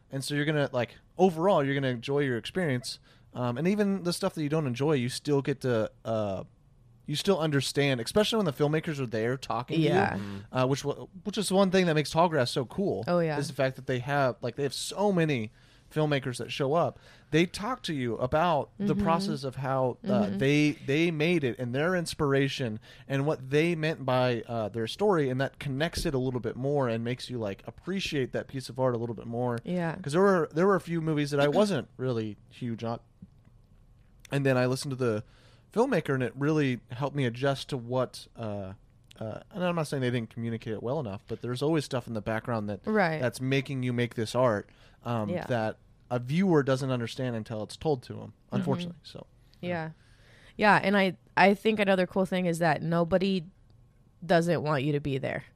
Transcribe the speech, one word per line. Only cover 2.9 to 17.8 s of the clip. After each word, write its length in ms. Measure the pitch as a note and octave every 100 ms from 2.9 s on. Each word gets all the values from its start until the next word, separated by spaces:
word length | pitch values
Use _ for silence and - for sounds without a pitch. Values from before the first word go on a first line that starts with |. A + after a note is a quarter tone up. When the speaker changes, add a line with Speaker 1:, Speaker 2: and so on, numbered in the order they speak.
| - - - _
Speaker 1:
Um, 240 | A#2+ B2 B2
and 100 | F3
even 340 | G#3 G3+ G3
the 100 | F3
stuff 180 | E3 F#3+
that 80 | E3
you 60 | C#3+
don't 180 | D#3+ C#3
enjoy, 280 | A#2+ D3
you 160 | C#3+ A#2+
still 320 | - D3 C#3
get 180 | C#3+ C3
to, 300 | C3 A2+ G#2+ - A2+
uh, 380 | A2 G#2 F#2 - _ _ _ - -
you 120 | - D3
still 220 | G3 F3
understand, 600 | D#3 C#3 - C#3+ C#3 B2
especially 360 | A2+ G#3+ G#3 A3+
when 100 | F3+
the 60 |
filmmakers 480 | C3 D3 D#3 E3 C#3
are 60 | B2
there 300 | A2 A#2 B2+
talking 440 | - A2+ B2 D#3+
Speaker 2:
Yeah. 300 | E3 F3+ -
Speaker 1:
to 60 | G2
you, 60 |
Speaker 3:
Mm-hmm. 340 | G2+ G2+ G#2 B2+
Speaker 1:
uh, 100 | B2+
which 180 | C#3
wa-, 220 | C#3+ - B2+ F3+
which 120 | G#3 G#3
is 140 | F3+
one 200 | F#3 G3
thing 160 | F#3+ F3
that 80 |
makes 200 | D3+ C#3
Tallgrass 340 | D#3+ E3+ D3+ A#2+
so 160 | D3+
cool. 400 | A#2 - F#3+ G2 A#2
Speaker 2:
Oh, 100 | F3
yeah. 200 | D#3+ C#3+
Speaker 1:
Is 100 | E3
the 60 |
fact 200 | - C3 C3
that 100 | B2+
they 120 | B2+
have, 380 | B2 C#3+ C3 A2
like, 140 | B2
they 80 | -
have 100 | C#3
so 380 | - - - G#3
many 380 | F3+ D#3 B2+ G#2+ - - - -
filmmakers 460 | D3+ D3+ C#3+ B2+ A#2+
that 120 | A#2
show 200 | - C3+
up. 260 | E3+ C3 - - - -
They 120 | D#3
talk 380 | F3+ - G#3+ B3